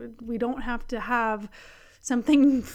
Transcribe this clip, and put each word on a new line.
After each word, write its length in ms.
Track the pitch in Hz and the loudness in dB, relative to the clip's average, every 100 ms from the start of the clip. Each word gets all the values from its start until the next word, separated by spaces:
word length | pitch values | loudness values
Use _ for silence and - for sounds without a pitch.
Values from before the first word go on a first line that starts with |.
| 233 226 | -16 -14
We 160 | 226 226 | -8 -4
don't 240 | 240 262 | -4 -4
have 240 | 254 240 - | -6 -6 -6
to 120 | 233 | -8
have 480 | 226 240 226 214 208 - - - - _ | -2 0 0 -4 -8 -16 -20 -20 -20 _
something 640 | - 240 226 285 277 262 | -4 0 4 6 6 4
<laughs> 100 | - | -2